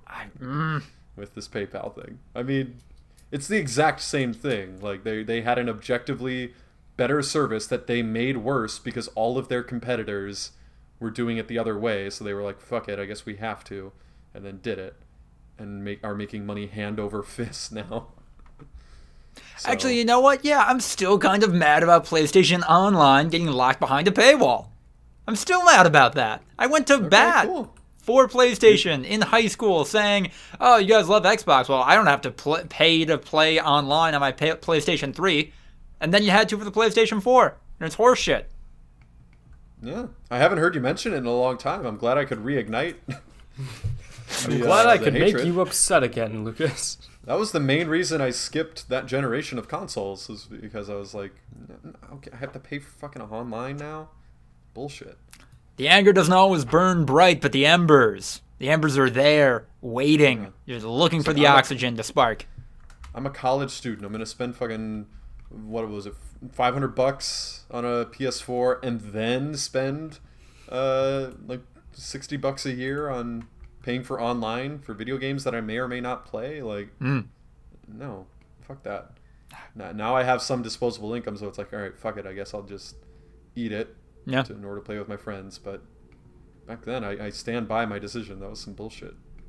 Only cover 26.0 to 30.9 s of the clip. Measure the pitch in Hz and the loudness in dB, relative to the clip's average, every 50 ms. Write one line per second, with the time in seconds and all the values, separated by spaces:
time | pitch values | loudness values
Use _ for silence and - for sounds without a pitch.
26 | 131 120 - 139 120 107 110 - - _ _ - 233 254 302 311 - - 277 269 | 6 6 4 0 -2 -2 -4 -8 -12 _ _ -2 -2 0 2 0 4 4 2 2
27 | 196 156 185 214 269 349 339 247 170 - 359 302 214 - - - _ _ _ - | 4 6 6 6 6 6 4 2 2 0 -2 -6 -8 -10 -14 -20 _ _ _ -10
28 | - - 233 269 254 - - 247 254 247 226 - 240 220 180 135 - 185 156 135 | -4 2 4 4 4 4 4 4 4 4 4 6 8 8 8 8 4 0 -2 -2
29 | 127 165 202 214 190 - - 233 233 202 - - 240 208 185 160 143 - - 214 | -2 -4 -2 0 0 2 2 2 2 2 -2 0 0 2 2 2 0 0 0 0
30 | 208 202 202 202 185 165 - - - - - - - 247 247 220 202 190 | 2 2 2 0 0 -4 -8 -14 -20 -20 -8 2 6 6 6 6 8 6